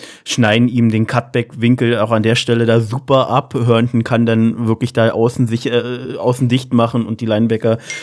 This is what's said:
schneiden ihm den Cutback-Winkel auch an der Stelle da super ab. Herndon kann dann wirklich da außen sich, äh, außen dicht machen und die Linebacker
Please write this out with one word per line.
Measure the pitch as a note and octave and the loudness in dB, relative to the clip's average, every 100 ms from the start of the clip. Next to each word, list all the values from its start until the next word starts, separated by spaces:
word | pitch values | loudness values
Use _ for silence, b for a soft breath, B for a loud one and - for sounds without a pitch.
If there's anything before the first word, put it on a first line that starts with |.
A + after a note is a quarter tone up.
| B B | B B
schneiden | - - A2 A2 A#2+ | -8 0 2 4 2
ihm | A#2+ A#2 | 2 0
den | A2 A2 | 2 0
Cutback-Winkel | B2 A#2+ B2 A#2+ - A#2+ B2+ A#2+ A#2 | -2 -2 -4 -4 -2 0 2 0 0
auch | G#2+ | 0
an | A2+ | 0
der | A2 | 2
Stelle | A#2+ - A#2 A#2 | 0 0 0 2
da | A#2 | 2
super | A2 B2+ - C3+ B2+ | 0 -4 0 0 2
ab. | B2+ C#3 | -2 -2
Herndon | C3 A#2+ A2+ A#2+ A#2 | -2 2 2 2 0
kann | A2+ A#2 A#2 | 0 0 2
dann | A2+ A2+ A2 A#2 | 2 2 0 -2
wirklich | A2+ B2 | -2 -2
da | A#2+ A2+ | 0 0
außen | G#2+ A2+ B2 B2 | 2 0 0 -2
sich, | A#2 B2 | -2 -2
äh, | A#2+ A#2 B2 - - | -2 -2 -6 -10 -4
außen | A2 B2+ B2+ | -2 0 0
dicht | B2 - | 0 0
machen | A#2+ A#2 A#2+ G#2+ | 0 0 0 -4
und | A2+ | -6
die | A2+ | -2
Linebacker | G#2+ A2+ A2 A#2 A2+ B B | 0 0 0 0 -2 B B